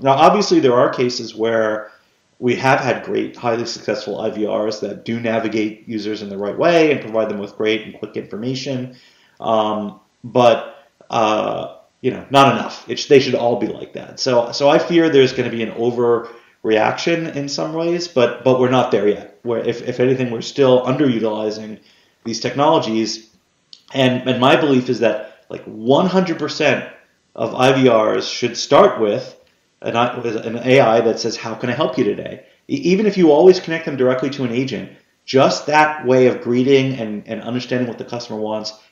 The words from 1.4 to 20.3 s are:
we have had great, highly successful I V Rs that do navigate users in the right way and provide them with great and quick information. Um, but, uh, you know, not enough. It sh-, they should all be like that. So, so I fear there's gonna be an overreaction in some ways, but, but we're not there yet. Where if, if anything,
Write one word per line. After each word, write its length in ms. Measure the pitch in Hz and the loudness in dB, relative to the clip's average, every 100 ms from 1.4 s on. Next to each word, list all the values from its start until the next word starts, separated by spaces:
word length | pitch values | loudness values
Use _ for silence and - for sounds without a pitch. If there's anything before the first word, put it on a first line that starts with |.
| 113 113 107 107 - _ _ _ _ - | -2 0 0 -2 -8 _ _ _ _ -4
we 180 | 123 107 | -2 0
have 240 | 131 139 | 2 2
had 240 | 135 - | 0 -4
great, 320 | - 107 107 - | -2 -4 -4 -6
highly 300 | 123 117 113 | -4 -4 -4
successful 520 | - - 104 - 98 | -8 -6 -6 -6 -6
I 120 | 110 | -6
V 160 | 101 104 | -4 -4
Rs 340 | 107 107 107 | -2 -4 -4
that 240 | 104 95 | -8 -10
do 160 | - 117 | -8 -6
navigate 640 | 117 110 110 110 107 - - | -2 -2 -2 -2 -4 -6 -10
users 360 | 107 101 104 | -8 -6 -8
in 80 | 101 | -8
the 80 | 98 | -8
right 180 | 101 95 | -6 -2
way 340 | 165 170 156 | 2 4 4
and 100 | 135 | 0
provide 260 | 113 110 104 | -2 -2 -2
them 100 | 101 | -4
with 180 | 101 - | -10 -4
great 260 | 107 107 | -2 -2
and 160 | 101 90 | -6 -14
quick 180 | 104 - | -12 -12
information. 800 | - 101 123 131 147 127 127 - _ _ _ - | -12 -10 -8 -8 -6 -8 -8 -16 _ _ _ -10
Um, 600 | - 110 107 107 104 - _ _ | -2 0 0 -4 -8 -12 _ _
but, 640 | 120 127 120 113 - - _ _ - | -4 4 4 4 -2 -18 _ _ -8
uh, 640 | 120 107 107 104 - - - _ _ | -2 0 0 -2 -6 -10 -16 _ _
you 100 | 131 | -6
know, 140 | 101 - | -6 0
not 220 | 139 135 107 | 4 4 2
enough. 320 | - - - | -4 -12 -12
It 100 | 120 | -6
sh-, 100 | - | 4
they 120 | 143 | 4
should 140 | 127 | 4
all 260 | 120 120 110 | 0 0 0
be 80 | 104 | -4
like 240 | - - | -8 -12
that. 260 | - - - | -14 -16 -8
So, 320 | 135 120 117 | 0 0 0
so 180 | - 143 | 2 4
I 80 | 165 | 4
fear 320 | 165 170 160 | 4 2 4
there's 240 | 139 127 | 6 4
gonna 160 | 127 120 | 2 -4
be 120 | 113 | -4
an 100 | 110 | -6
overreaction 1600 | 104 120 117 120 117 117 - _ _ - 107 113 - 180 165 160 143 | -4 -2 0 2 2 -2 -16 _ _ 0 2 2 -2 -2 -2 -4 -8
in 120 | 143 | -8
some 260 | 156 160 | -6 -6
ways, 340 | 160 170 175 - | -4 -2 -4 -4
but, 340 | 131 120 - | 0 0 0
but 160 | 131 123 | 0 2
we're 120 | 127 | 2
not 200 | 127 120 | 2 2
there 160 | 110 104 | 2 0
yet. 320 | 95 - _ | -2 -6 _
Where 180 | 120 113 | -6 -4
if, 220 | 117 110 | -2 -4
if 180 | - 123 | -4 -2
anything, 300 | 127 127 123 | 0 0 -2